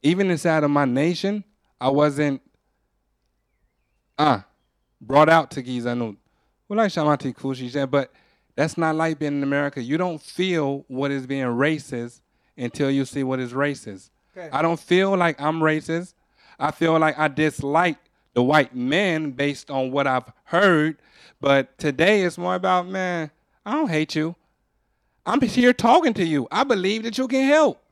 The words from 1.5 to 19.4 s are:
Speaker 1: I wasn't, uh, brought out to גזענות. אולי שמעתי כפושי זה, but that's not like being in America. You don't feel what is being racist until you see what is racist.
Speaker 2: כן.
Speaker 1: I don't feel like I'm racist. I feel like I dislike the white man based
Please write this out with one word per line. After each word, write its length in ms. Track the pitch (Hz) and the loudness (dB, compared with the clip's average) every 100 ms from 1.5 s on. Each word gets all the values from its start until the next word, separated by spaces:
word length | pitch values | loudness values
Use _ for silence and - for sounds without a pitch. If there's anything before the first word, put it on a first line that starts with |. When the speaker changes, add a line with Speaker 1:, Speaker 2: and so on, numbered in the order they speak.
| _ _ _ | _ _ _
Speaker 1:
I 80 | 127 | 0
wasn't, 520 | 139 151 139 147 135 _ _ _ _ _ _ _ _ _ _ _ _ _ _ _ _ _ - | 2 2 2 -2 -2 _ _ _ _ _ _ _ _ _ _ _ _ _ _ _ _ _ -2
uh, 180 | 151 113 - _ _ _ _ _ 110 | 0 0 -4 _ _ _ _ _ 0
brought 220 | 135 156 | 4 8
out 220 | 165 139 - | 6 4 -8
to 40 | |
גזענות. 540 | 123 123 120 120 117 101 _ _ _ _ _ | -6 -4 -2 -4 -4 -8 _ _ _ _ _
אולי 200 | 208 214 | -2 0
שמעתי 420 | 175 151 147 135 | 0 0 0 -2
כפושי 340 | 120 139 127 123 | -8 -8 -8 -6
זה, 140 | 139 | -6
but 220 | 135 139 131 _ _ _ _ - | -2 -2 -4 _ _ _ _ -4
that's 220 | 156 - | -4 0
not 160 | 160 156 | -2 0
like 220 | 160 151 | -2 -2
being 200 | 151 143 | -4 -2
in 40 | |
America. 380 | 139 143 143 139 | -2 -2 -2 -6
You 160 | 120 156 | -6 -4
don't 220 | 180 160 | -4 -6
feel 640 | - - 185 170 143 139 - | -14 -6 -2 -2 -2 -6 -8
what 220 | 127 139 | -6 -4
is 160 | 139 127 | -4 -6
being 200 | 135 131 | -4 -4
racist 760 | 120 143 156 - 123 120 - _ _ _ - | 0 0 0 -6 -10 -10 -14 _ _ _ -10
until 340 | 123 - 139 | -10 -4 0
you 140 | 139 | 0
see 180 | 135 143 | -2 -4
what 160 | 131 131 | -4 -4
is 120 | 123 | -6
racist. 580 | 123 143 139 - 95 - _ _ | -4 -4 -4 -12 -18 -20 _ _
Speaker 2:
כן. 140 | - 170 | -18 -6
Speaker 1:
I 100 | 131 | -2
don't 160 | 165 170 | 0 -2
feel 360 | - 180 196 196 | 2 2 2 2
like 240 | 170 143 | 0 0
I'm 200 | 143 160 | -2 0
racist. 540 | 156 156 - 165 180 _ _ _ _ _ | 0 0 -2 -6 -6 _ _ _ _ _
I 120 | 143 | -6
feel 280 | - 165 160 | 0 2 4
like 200 | 156 135 | 2 2
I 100 | 151 | -2
dislike 680 | 135 156 - 139 151 180 151 _ _ _ | 0 -2 -2 -2 0 0 -2 _ _ _
the 80 | - | 0
white 320 | 123 151 135 | 2 4 2
man 560 | 127 123 156 202 160 156 | -2 -2 0 0 -2 -4
based 380 | 127 | -4